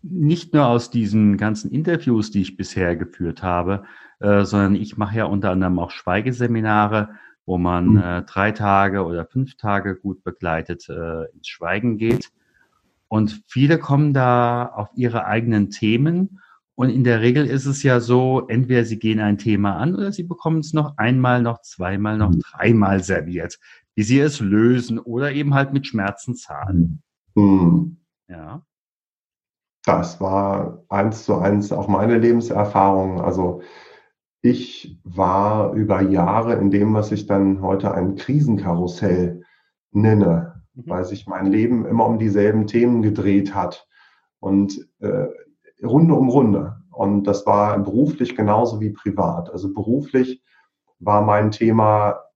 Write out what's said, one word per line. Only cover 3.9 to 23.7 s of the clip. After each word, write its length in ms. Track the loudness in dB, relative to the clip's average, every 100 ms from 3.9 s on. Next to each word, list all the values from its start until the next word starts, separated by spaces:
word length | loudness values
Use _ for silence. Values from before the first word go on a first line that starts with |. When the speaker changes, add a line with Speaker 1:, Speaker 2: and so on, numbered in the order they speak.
| -20 -20 _
Speaker 1:
äh, 240 | 2 2
sondern 320 | 2 2 2 0
ich 200 | -2 -6
mache 200 | -4 -2
ja 80 |
unter 260 | -2 -2 0
anderem 300 | 0 0 -2
auch 100 | -4
Schweigeseminare, 1160 | -8 -2 -2 -2 -2 -2 0 2 2 2 0 -2 -10 -20 _
wo 140 | -6 -2
man, 280 | 0 2 4
Speaker 2:
Mhm. 40 | 4
Speaker 1:
äh, 240 | 4 -6
drei 300 | -6 -2 -2
Tage 520 | 0 2 2 2 0
oder 220 | -2 -4 -6
fünf 300 | -6 -6 _
Tage 400 | -4 -2 -2 -6
gut 260 | -8 -8
begleitet, 680 | -10 -6 -4 -4 -6 -12 -10
äh, 360 | -10 -8 -8 -10
ins 140 | _ -20
Schweigen 500 | -10 -6 -2 -2 -2
geht. 320 | -2 -2 -6 _ _ _ _ _ _ _ _
Und 340 | -2 -2 -4 _
viele 300 | 0 2 2
kommen 360 | 2 2 2
da 520 | 2 2 2 2 -2 -6
auf 240 | -8 -10
ihre 300 | -4 -2 -2
eigenen 460 | -2 -2 2 0 0
Themen. 680 | -2 0 2 2 0 -4 -6 _ _ _ -2
Und 140 | 0
in 120 | 2
der 180 | 2 4
Regel 260 | 2 2 0
ist 200 | -2 -4
es 160 | 0
ja 160 | 2 2
so, 480 | 4 2 2 0 0
entweder 380 | -2 2 2
sie 160 | 0 -2
gehen 180 | 0 0
ein 200 | 0 0
Thema 380 | 0 0 0 0
an 200 | -2 -2
oder 160 | -4
sie 100 | -6
bekommen 380 | -10 -6 -2 -2
es 120 | -2
noch 240 | -4 -4 -2
einmal, 440 | 0 2 2 2
noch 180 | 0 -4
zweimal, 540 | -14 -8 -6 -2 -2 0
noch 140 | 2
Speaker 2:
Mhm. 100 | 2
Speaker 1:
dreimal 640 | -2 -2 2 4 4 2
serviert, 560 | 0 -4 -4 -8 -10 -14 _